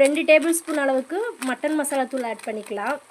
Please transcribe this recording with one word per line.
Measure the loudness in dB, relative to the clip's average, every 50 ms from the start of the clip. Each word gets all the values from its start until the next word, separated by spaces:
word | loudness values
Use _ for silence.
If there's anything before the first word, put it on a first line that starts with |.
| 8
ரெண்டு | 6 4 2 4 6
டேபிள் | 6 6 6 4 0 0
ஸ்பூன் | -2 -4 -2 0 0
அளவுக்கு | 2 0 0 -2 -2 -4 -4 -4 -4 -6 -6 -6 -6
மட்டன் | -4 -2 -2 -2 0 -2
மசாலா | -2 0 -2 -2 -2 -2 -4
தூள் | -4 -4 -6
ஆட் | -8 -8 -8 -8
பண்ணிக்கலாம். | -8 -8 -8 -8 -8 -6 -4 -4 -4 -6 -8 _